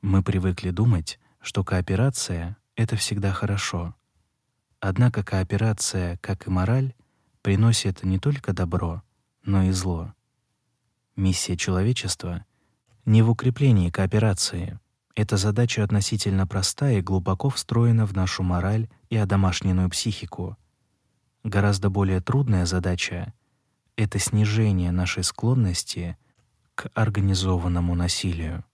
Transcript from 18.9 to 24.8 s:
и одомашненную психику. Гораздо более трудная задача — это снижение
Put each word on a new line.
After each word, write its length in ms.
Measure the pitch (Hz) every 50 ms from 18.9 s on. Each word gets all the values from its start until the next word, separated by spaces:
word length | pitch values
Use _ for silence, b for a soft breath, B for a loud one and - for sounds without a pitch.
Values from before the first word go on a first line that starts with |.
| b b b b
и 80 | - 113
одомашненную 720 | 104 95 101 98 98 92 87 - - 95 92 92 92 90
психику. 680 | 87 - - 113 104 - - 87 - - 87 90 - _ _ _ _ _ _ _ _ _ _ _ _ _ _ _ _ _ _
Гораздо 460 | 110 95 101 101 101 101 95 92 101
более 320 | 95 101 98 95 95 92
трудная 440 | 90 - 117 135 143 123 110 92 90
задача — 680 | 85 - 92 87 92 90 90 - - - 87 90 - - _ _ _ _ _ _ _ _ _ _ _ _ -
это 220 | 113 107 - 101
снижение 720 | - - - 107 107 107 104 110 113 107 101 92